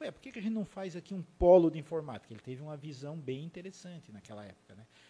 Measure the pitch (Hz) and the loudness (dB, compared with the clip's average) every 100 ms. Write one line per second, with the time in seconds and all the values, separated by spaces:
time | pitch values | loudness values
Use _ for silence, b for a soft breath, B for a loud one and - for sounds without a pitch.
0 | 311 - 269 247 208 220 190 - 190 165 | -12 -12 -14 -6 -4 -4 -6 -8 -10 -10
1 | - 190 - - 175 180 160 156 - 160 | -10 -10 -8 6 10 10 10 2 -6 -6
2 | 147 113 - 107 127 127 151 147 151 131 | -6 -10 -14 -16 -12 -12 -12 -12 -12 -12
3 | 143 160 131 135 165 180 185 - 180 170 | -12 -10 -8 -8 -10 -14 -16 -16 -18 -18
4 | - 104 - 104 101 92 - 98 113 B | -18 -20 -16 -16 -16 -20 -20 -20 -20 B